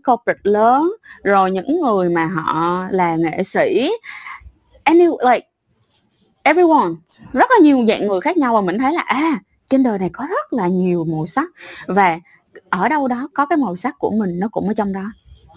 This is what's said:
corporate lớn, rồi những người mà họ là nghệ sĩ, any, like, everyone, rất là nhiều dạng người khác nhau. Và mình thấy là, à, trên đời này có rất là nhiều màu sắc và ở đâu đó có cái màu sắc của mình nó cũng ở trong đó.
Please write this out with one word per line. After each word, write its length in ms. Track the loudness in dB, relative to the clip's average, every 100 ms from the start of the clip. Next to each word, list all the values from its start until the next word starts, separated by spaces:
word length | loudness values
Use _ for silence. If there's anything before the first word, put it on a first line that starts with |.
| -2
corporate 340 | 0 -2 -2
lớn, 480 | 0 2 4 2 0 -4 -12 -8
rồi 280 | 0 2 2
những 300 | -2 -2 -2
người 280 | 0 0 0
mà 160 | 0 -2
họ 600 | -4 -4 -2 -2 -2 -4
là 240 | -2 0 0
nghệ 280 | -2 -4
sĩ, 480 | -4 0 0 0 0 -4 -8 -18 -18 -20 -20 -20 _ _
any, 220 | 2 4 4
like, 420 | 2 0 0 -2 _ _ _ _ _ _ _ _ _
everyone, 480 | 0 4 4 4 0 -4 _ -20 -6
rất 160 | 0 4
là 60 | 6
nhiều 240 | 6 6 2
dạng 200 | 0 0
người 140 | -2
khác 160 | 0 0
nhau. 160 | 0
Và 80 | 0
mình 160 | 0 -2
thấy 160 | -2
là, 80 | -2
à, 380 | -2 -2 -2 -2 -8 _ -2
trên 140 | 0
đời 160 | 2 0
này 100 | -4
có 120 | -6 -6
rất 240 | -6 -4
là 140 | -4 -2
nhiều 380 | 0 0 -2 -2
màu 220 | -4 -6
sắc 220 | -6 -8 -10 -20 -16 -4
và 320 | 0 2 0 -8 _ _ -20 _
ở 200 | -2 -2
đâu 180 | 0 -2
đó 220 | -4 -6
có 120 | -4 -2
cái 120 | 0
màu 200 | -2 -4
sắc 180 | -8 -6
của 120 | -4
mình 280 | -2 -2 -4
nó 80 | -6
cũng 200 | -4 -4
ở 60 |
trong 200 | -2 -4
đó. 180 | -6 -10 -14 _ -20 -20